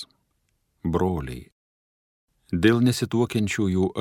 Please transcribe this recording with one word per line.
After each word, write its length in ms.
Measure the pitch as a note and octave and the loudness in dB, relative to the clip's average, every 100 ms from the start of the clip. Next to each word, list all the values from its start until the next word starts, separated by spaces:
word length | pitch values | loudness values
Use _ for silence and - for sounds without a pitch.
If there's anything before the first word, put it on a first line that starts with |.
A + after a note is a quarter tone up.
| - _ _ _ _ _ _ _ | -14 _ _ _ _ _ _ _
Broliai, 640 | E2+ E2+ F#2 E2+ C2 B1+ - _ _ _ _ _ _ _ _ _ - | -2 0 0 -2 -6 -12 -16 _ _ _ _ _ _ _ _ _ -6
dėl 300 | F2 G#2+ A#2+ | 2 4 4
nesituokiančiųjų 1080 | B2 A#2+ A#2+ A2+ A#2+ A#2 G#2 - G2 F#2 F#2+ - | 2 0 -2 -2 0 0 -2 -2 0 0 0 -2